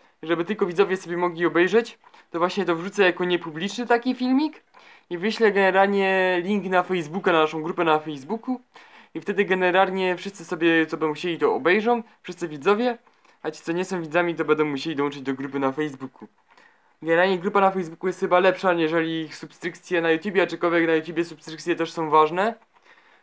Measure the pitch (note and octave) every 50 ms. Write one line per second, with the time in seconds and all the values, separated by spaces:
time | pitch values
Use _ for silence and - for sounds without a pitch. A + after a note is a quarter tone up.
0 | _ _ _ _ - D#3+ E3+ E3 F3 F3+ G#3+ G#3 G3+ F3+ F3 E3+ G3+ F3 F#3 F#3
1 | - E3 F3 F3 F3+ F3 E3 E3 F3 E3 D3+ E3 F3+ F#3 F#3 A#3 A3+ - - _
2 | _ _ - - - _ - E3+ E3+ F#3 - G#3 F#3+ F3 E3+ E3 E3+ G3 G3 -
3 | G3 F3+ F3 F3+ F#3 F3+ F3+ E3+ - E3 D3+ D#3+ F3+ G3+ - - B3 A3 A#3+ A#3+
4 | A#3+ B3+ B3+ B3 B3+ B3+ C4 C4+ D4+ D4+ - - _ _ _ - - - - -
5 | _ - F3 E3+ F3 A3 G#3+ - A3+ G#3 G3 G3 G3 F#3+ F#3 F#3+ G3 G3+ G3+ G3
6 | F#3+ F#3+ F#3+ F#3+ F#3 F#3 F3+ F3 F3 F#3+ G#3+ G#3 F3 F#3 F#3 F3+ F3 - F#3 F3+
7 | D#3+ D3 D#3 G3 E3+ G3 E3+ D#3+ D#3 D#3 D#3+ D#3+ D#3 E3 F3 - F3 E3 D#3 D3+
8 | D3+ D#3+ D3+ C#3 C3 D3 G#3+ A3 - C4 B3+ A#3+ - _ - - - - - -
9 | - _ - E3 D#3 - - F3+ G#3 E3+ F#3+ F#3 F#3 F3+ F3 F#3+ G3 F#3+ F#3 F#3+
10 | F#3 F#3 F3+ F3 - G3 - - E3+ - F#3 D#3+ E3 E3 E3 E3 D#3+ D#3+ E3 D#3
11 | D#3+ D#3 D3+ D3 - F3+ E3 D3+ D3 C3 F2+ A2+ C3 E3+ F#3 G#3+ G3+ A#3 A#3+ A#3
12 | A3 - _ _ - - F3 - F3 E3 D3+ D3+ C3+ G3 G#3 G#3 B3 B3 A#3 A#3
13 | _ _ _ _ _ _ _ _ - D#3+ D#3+ - - - E3 F3 F#3 F3 F#3+ F3+
14 | E3 D#3 D3 F3 F3 E3+ E3 D#3 D#3+ D3 D3+ D3+ D#3 D3+ C#3+ C3+ C#3 E3 D#3 C3+
15 | C#3+ C#3+ C#3 C#3+ C3 C#3 C3+ C3 C3+ C#3+ C3+ C#3 C#3 C3+ C3+ D#3 D3+ D3+ C3+ C3
16 | C3+ C3 - - - - _ _ _ _ _ _ - _ _ _ _ _ _ _
17 | - D#3+ E3 E3 F3+ F#3+ F#3+ F3+ D#3+ G3+ - G3+ G3 F#3+ F3+ F#3+ F3+ D#3+ E3 -
18 | - F#3 F3 - G3 F3+ F3 F3+ F#3 F#3+ F3+ F#3 - F#3+ F3 E3+ E3 D#3 E3 E3+
19 | E3 D#3+ E3 E3 D#3+ D3+ - - - D3+ - - - F3 - - - - F3+ E3+
20 | E3 E3 D#3+ D#3+ - G#3+ F3 F#3+ F3 E3 E3 E3 - F3 E3+ E3+ E3 E3 D#3+ D#3+
21 | D#3+ E3 E3+ D#3+ E3+ E3+ D#3+ - - - D#3+ D#3 - F3 E3+ C#3 E3 D#3+ - E3+
22 | E3 D#3 D3 D#3 D3+ D#3 E3 F3+ G3 A3+ A3 - _ _ _ _ _ _ _ _
23 | _ _ _ _